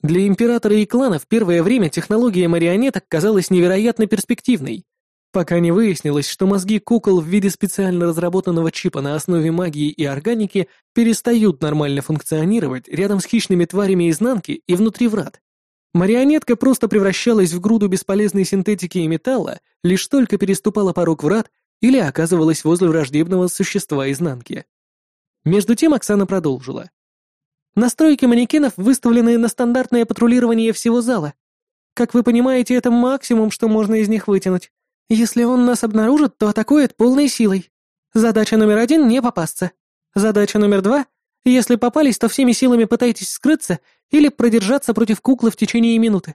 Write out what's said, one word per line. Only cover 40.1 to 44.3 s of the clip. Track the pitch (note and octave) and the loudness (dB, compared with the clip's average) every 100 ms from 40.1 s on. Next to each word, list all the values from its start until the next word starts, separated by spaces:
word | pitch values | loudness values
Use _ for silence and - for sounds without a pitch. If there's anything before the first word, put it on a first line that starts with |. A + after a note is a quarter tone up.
Задача | - G#3+ G#3 G3+ G#3+ | -2 0 2 0 2
номер | G#3 G3+ | 2 2
два: | F#3+ C#4 C4 _ _ _ | 0 -2 -2 _ _ _
если | B3+ B3+ A3+ A#3+ | 2 2 2 0
попались, | A#3+ D4+ D4 A3 | 0 2 0 0
то | A#3 | -2
всеми | - B3+ | 0 0
силами | A#3 C4 A#3+ | 2 2 2
пытайтесь | A3+ A#3 A#3+ A3 - | 2 0 0 -2 -8
скрыться | - C#4 D#4 - F3 _ _ _ | -4 0 0 -2 -8 _ _ _
или | D4 | 2
продержаться | D4 | 2